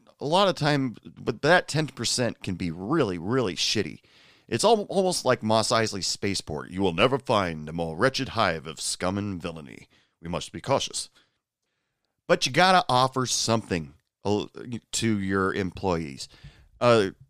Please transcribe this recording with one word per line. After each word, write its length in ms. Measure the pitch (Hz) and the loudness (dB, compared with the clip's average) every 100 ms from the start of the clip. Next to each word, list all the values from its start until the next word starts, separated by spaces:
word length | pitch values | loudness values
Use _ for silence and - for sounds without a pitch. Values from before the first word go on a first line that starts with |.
| _ - | _ -10
a 60 | 131 | 0
lot 220 | 175 202 | 2 2
of 80 | - | 2
time, 400 | 147 147 131 104 - - | 2 2 0 -6 -16 -8
but 240 | - 113 | -6 0
that 260 | 147 175 - | 4 4 4
ten 200 | 160 151 | -2 -4
percent 560 | - 113 - 117 - | -4 -4 0 -2 -2
can 140 | - 87 | -6 -4
be 140 | 92 | -4
really, 460 | 82 98 165 113 90 | -4 -2 0 0 -2
really 380 | 85 131 110 | -2 0 0
shitty. 460 | 85 - 110 90 52 _ _ _ _ - | -2 -2 -2 -4 -8 _ _ _ _ -6
It's 160 | 113 | 0
al-, 180 | 202 226 | 4 4
almost 420 | - 175 185 175 | 2 0 0 0
like 180 | 127 120 | 2 2
Mos 280 | 110 110 107 | 4 2 4
Eisley's 360 | 117 110 101 82 | 2 0 -2 -4
spaceport. 640 | - 101 92 - 76 64 | -4 -4 -4 -6 -8 -8
"You 120 | 90 | -2
will 100 | 98 | 0
never 260 | 85 123 135 | 4 2 2
find 520 | - 110 90 80 76 | 0 0 0 -4 -8
a 20 | |
more 240 | 82 82 80 | -6 -6 0
wretched 340 | 127 - 135 | 0 0 -4
hive 360 | 98 101 80 73 | 0 0 0 -6
of 160 | 76 | -10
scum 340 | - - 90 98 | -8 -4 -2 -2
and 240 | 104 92 | -4 -6
villainy. 480 | 85 80 69 50 - _ _ _ | -8 -10 -14 -18 -20 _ _ _
We 80 | 82 | -8
must 240 | 85 - | -6 -8
be 80 | - | -8
cautious." 480 | - 135 - - - _ _ _ _ _ _ _ _ _ _ _ - | -2 -2 -2 -8 -10 _ _ _ _ _ _ _ _ _ _ _ 0
But 200 | 175 - | 0 2
you 60 | |
gotta 320 | 131 185 185 - | 4 6 6 4
offer 380 | 127 131 131 123 | 4 4 2 -2
something, 680 | - - 113 107 90 73 - _ _ | 0 2 0 0 -4 -4 -12 _ _
uh, 220 | 101 104 73 - 57 117 - | -2 -2 -2 -10 -12 -12 -8
to 260 | - 113 107 | -2 0 0
your 340 | 95 98 95 | 0 0 0
employees, 760 | - 95 - 95 85 78 67 - - - - - - | 0 -4 -2 -2 -2 -2 -10 -16 -18 -20 -20 -20 0
uh, 280 | 123 117 98 - - | 4 6 4 -2 -14